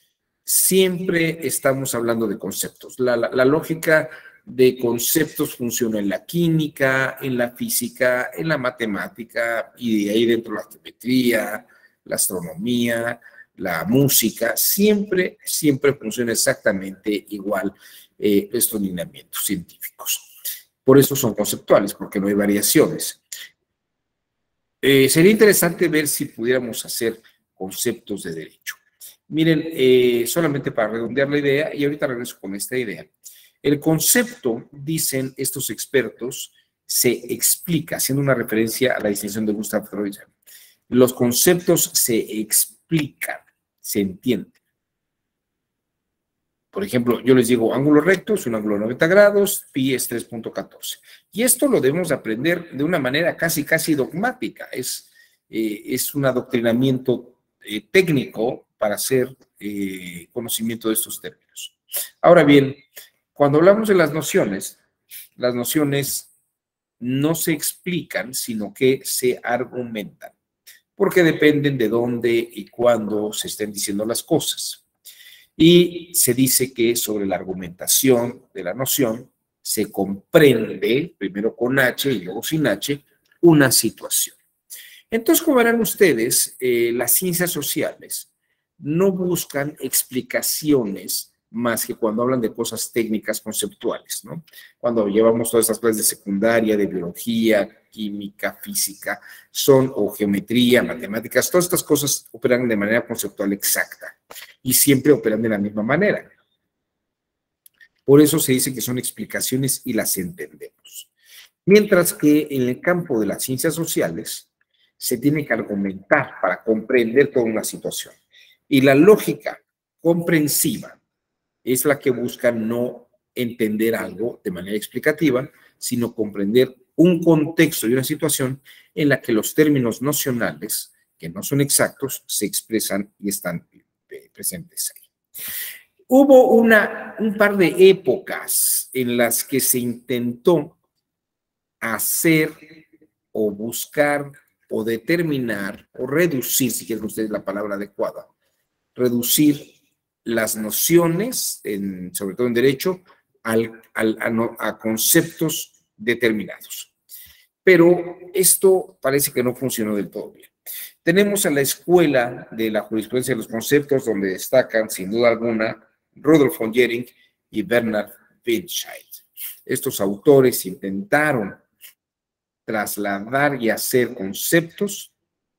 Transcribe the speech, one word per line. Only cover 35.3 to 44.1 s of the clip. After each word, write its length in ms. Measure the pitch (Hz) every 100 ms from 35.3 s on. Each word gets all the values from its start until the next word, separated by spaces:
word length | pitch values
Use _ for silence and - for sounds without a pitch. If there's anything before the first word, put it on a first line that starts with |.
| 131
estos 340 | 135 139 -
expertos, 840 | 107 - 135 110 - 120 - - _ _ _
se 260 | - - 123 107 -
explica, 640 | - - - - 165 - -
haciendo 260 | - 139
una 120 | 139
referencia 600 | 123 113 110 113 - 123
a 60 | -
la 100 | 104
distinción 360 | 101 104 110 107
de 60 |
Gustav 340 | 104 104 107 -
Freud. 280 | 98 101 104 - _ _ - - _ -
Los 260 | 123 123
conceptos 760 | - 123 120 180 180 180 165 -
se 460 | - - 113 - 107
explican, 960 | 107 - - _ - 160 139 - - - _ _ _ _
se 200 | - 107
entienden. 520 | 98